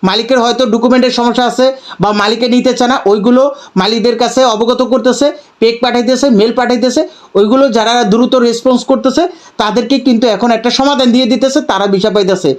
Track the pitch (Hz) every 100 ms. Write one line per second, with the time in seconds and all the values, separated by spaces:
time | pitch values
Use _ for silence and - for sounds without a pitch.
0 | 190 208 226 262 233 233 254 226 247 254
1 | 254 247 240 240 240 240 262 262 - -
2 | 202 208 208 233 247 247 254 240 247 262
3 | 196 214 208 247 277 277 - 190 196 226
4 | 233 226 240 254 254 214 226 247 240 254
5 | 254 - 285 - - _ 226 233 247 240
6 | 233 247 285 208 226 233 240 247 247 311
7 | 359 - - 202 202 262 277 226 220 240
8 | 214 226 254 254 240 233 262 247 - 269
9 | 262 254 359 - - - 214 196 226 269
10 | 262 226 240 196 240 226 240 - 269 277
11 | 254 240 247 240 262 277 - 196 196 196
12 | 214 202 190 185 151